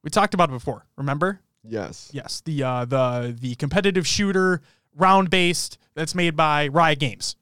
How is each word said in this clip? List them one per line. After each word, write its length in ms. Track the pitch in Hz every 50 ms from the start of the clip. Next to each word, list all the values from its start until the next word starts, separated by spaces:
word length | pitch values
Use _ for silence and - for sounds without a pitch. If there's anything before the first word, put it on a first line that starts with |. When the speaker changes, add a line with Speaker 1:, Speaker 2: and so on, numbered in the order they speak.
| -
Speaker 1:
We 60 | 147
talked 240 | - 214 202 208 -
about 160 | 180 175 151
it 20 |
before, 320 | 131 120 - 147 117 - _ _ _ -
remember? 420 | 139 139 139 147 170 190 196 190 _ _ _ _ _
Speaker 2:
Yes. 460 | 110 113 107 92 - - - - -
Speaker 1:
Yes, 300 | 143 139 - - - - _
the, 180 | 165 156 143 135
uh, 200 | 127 127 123 123
the, 500 | 120 135 131 127 123 123 123 120 120 120 117
the 140 | 127 127 120
competitive 500 | - 151 139 147 196 190 202 190 190 160
shooter, 580 | - - - 202 196 196 190 185 185 180 - _ _ _ _ _ _ _
round-based, 800 | 147 185 185 190 196 190 170 170 185 180 175 170 - - - - _ _ _ _
that's 180 | 151 160 156
made 220 | - 180 175 170 156
by 320 | 151 160 151 151 147 147
Riot 320 | 143 135 170 165 160 151 139
Games. 380 | 147 123 101 - - - - _